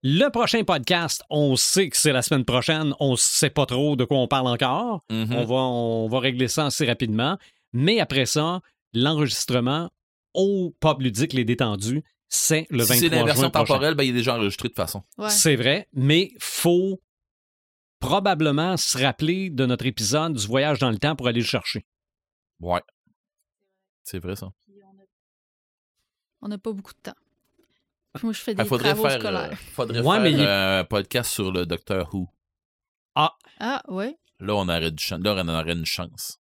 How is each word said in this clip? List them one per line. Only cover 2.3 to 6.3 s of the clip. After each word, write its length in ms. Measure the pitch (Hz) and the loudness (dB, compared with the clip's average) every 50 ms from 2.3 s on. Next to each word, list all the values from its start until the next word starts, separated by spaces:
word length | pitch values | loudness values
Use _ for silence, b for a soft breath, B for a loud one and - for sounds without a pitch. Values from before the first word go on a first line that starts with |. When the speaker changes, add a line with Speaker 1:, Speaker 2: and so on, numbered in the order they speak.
| 156 135 123 | 0 0 0
Speaker 1:
prochaine, 520 | - 120 127 117 - 160 156 156 147 139 - | 2 0 0 2 2 0 0 0 -2 -2 0
on 160 | 147 135 127 | 0 0 2
sait 360 | 117 - - - - - 143 | 2 2 0 2 2 0 2
pas 160 | - 151 139 | 2 0 0
trop 280 | - 123 127 143 151 147 | 0 0 0 2 2 2
de 80 | 127 127 | 0 0
quoi 140 | - 147 | 2 2
on 100 | 135 123 | 0 2
parle 200 | - 143 135 127 | 2 2 2 2
encore. 560 | 127 120 113 135 123 131 170 233 240 220 160 _ _ | 2 0 0 0 0 0 -2 -2 -4 -6 -6 _ _
Speaker 2:
Mhm. 200 | 110 110 113 107 123 | -4 -4 -2 -2 -2
Speaker 1:
On 100 | 131 120 | -2 0
va, 100 | 107 123 | 0 0
on 520 | 131 131 127 123 120 117 113 113 113 113 110 | 0 0 0 0 -2 0 0 0 0 0 0
va 100 | 117 131 | 0 0
régler 280 | 120 135 | 0 0